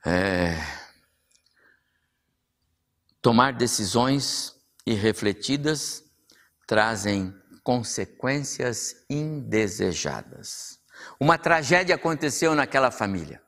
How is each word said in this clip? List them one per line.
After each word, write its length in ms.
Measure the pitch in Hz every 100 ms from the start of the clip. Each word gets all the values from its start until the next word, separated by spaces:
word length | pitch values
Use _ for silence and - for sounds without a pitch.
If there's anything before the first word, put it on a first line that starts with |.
| -
é, 500 | 87 98 92 87 80 76 - - _ _ _ _ _ _ _ _ _ _ _ _ _ _ _ _ _ _ _ _ _ _ _
tomar 340 | 131 117 131
decisões 1000 | 123 120 - 104 117 127 139 127 - - _ _ _ -
irrefletidas 1120 | 110 110 107 104 98 - 143 147 151 - - _ _ _ _ _ _ -
trazem 680 | 107 110 110 101 101 95 95 _ -
consequências 1400 | - 123 110 - 95 - 127 139 139 - 127 113 - - _
indesejadas. 1700 | 143 151 151 117 107 107 90 95 85 73 62 - - - - - - _ - - -
Uma 160 | 143 165
tragédia 580 | - 165 139 175 185
aconteceu 600 | 165 170 160 151 - 165
naquela 360 | 151 135 139 131
família. 520 | - 104 98 76 -